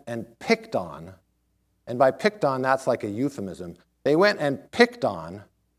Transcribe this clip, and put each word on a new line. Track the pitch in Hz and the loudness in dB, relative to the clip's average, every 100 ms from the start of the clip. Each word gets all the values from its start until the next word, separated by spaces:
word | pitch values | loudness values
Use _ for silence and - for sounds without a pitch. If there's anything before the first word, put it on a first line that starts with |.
| - | -8
and | 117 98 - | -8 -8 -6
picked | - 226 - 117 | 0 0 0 -6
on, | 85 71 87 92 _ _ _ _ _ _ - | -6 -12 -16 -20 _ _ _ _ _ _ -6
and | 123 | 2
by | 135 | 4
picked | - 214 208 147 | 4 -2 0 -2
on, | 131 | 0
that's | 131 131 139 | 2 0 0
like | 117 | -2
a | 107 | -2
euphemism. | 104 139 - 98 82 87 85 _ _ | -4 -4 -6 -10 -10 -12 -14 _ _
They | 135 156 | 2 4
went | 208 202 | 4 2
and | 147 135 - | -2 -2 -4
picked | - 240 - | 2 2 2
on | 113 87 80 101 - _ _ | -4 -4 -10 -14 -18 _ _